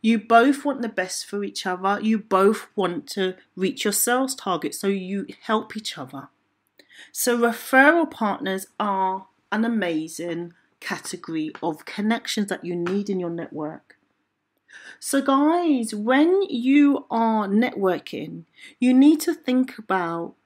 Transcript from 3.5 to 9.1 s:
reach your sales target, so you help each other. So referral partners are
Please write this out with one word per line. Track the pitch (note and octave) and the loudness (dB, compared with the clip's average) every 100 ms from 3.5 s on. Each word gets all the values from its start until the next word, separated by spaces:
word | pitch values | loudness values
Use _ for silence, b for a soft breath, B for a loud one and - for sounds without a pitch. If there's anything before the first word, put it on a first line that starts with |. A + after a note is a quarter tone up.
| - | -4
reach | F#3 - | -4 -2
your | G#3+ | -2
sales | G3 - B3 C4+ | 0 0 0 0
target, | - - A3+ D3 - | -4 -4 -4 -4 -4
so | G3 | -2
you | G3 F3+ G3 - - | -2 -4 -6 -8 -14
help | - A3 A3+ A3 | -2 -2 -2 -12
each | - - | -12 -12
other. | - C#3 C#3 _ _ _ _ _ B B B | -12 -14 -18 _ _ _ _ _ B B B
So | - - A#3+ | -6 0 2
referral | A#3 A3 - C4 C#4 E4+ D#4 | 2 0 2 6 8 6 0
partners | - G#3+ F#3+ F#3 F#3+ F#3+ _ | -2 -4 -2 -4 -6 -8 _
are | G#3 G3 F#3 | -4 0 -2